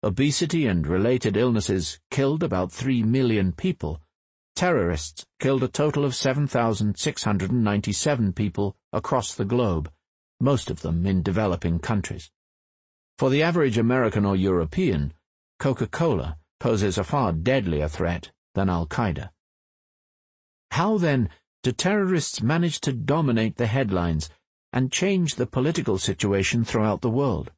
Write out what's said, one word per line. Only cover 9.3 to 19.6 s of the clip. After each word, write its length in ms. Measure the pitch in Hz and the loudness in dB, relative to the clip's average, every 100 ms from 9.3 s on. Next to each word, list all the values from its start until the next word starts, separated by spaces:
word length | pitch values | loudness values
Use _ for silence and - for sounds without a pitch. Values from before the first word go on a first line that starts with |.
the 120 | - 101 | -6 -2
globe, 440 | 120 117 85 78 _ _ _ _ _ | 0 2 0 -4 _ _ _ _ _
most 300 | 127 135 - | 2 2 -2
of 140 | - | -6
them 240 | - 82 95 | -2 -2 2
in 160 | 95 | 0
developing 560 | 87 92 107 82 87 85 | 0 0 0 0 -2 -2
countries. 520 | - 107 - 87 - _ _ _ _ _ _ _ _ - | -2 -4 -4 -10 -12 _ _ _ _ _ _ _ _ -2
For 120 | 135 | 0
the 120 | 139 | 2
average 360 | 160 170 139 113 | 2 2 2 2
American 480 | 117 127 117 107 101 | 2 2 2 2 2
or 100 | 95 | 2
European, 760 | 95 90 80 - 180 85 71 - _ _ _ _ | 2 2 0 0 0 0 -2 -8 _ _ _ _
Coca-Cola 760 | 139 127 113 - 165 101 69 78 _ _ | -2 -2 -4 -2 0 0 -2 -10 _ _
poses 380 | 120 110 101 90 | -2 0 0 0
a 60 | |
far 280 | 92 147 117 | -2 0 0
deadlier 560 | 80 87 131 95 76 78 | 0 0 0 0 -2 -2
threat 440 | 78 85 85 - _ _ | -2 -2 -4 -8 _ _
than 140 | - 98 | -2 0
Al-Qaeda. 640 | 87 80 - 110 69 - _ _ _ | 0 -2 -2 -2 -2 -8 _ _ _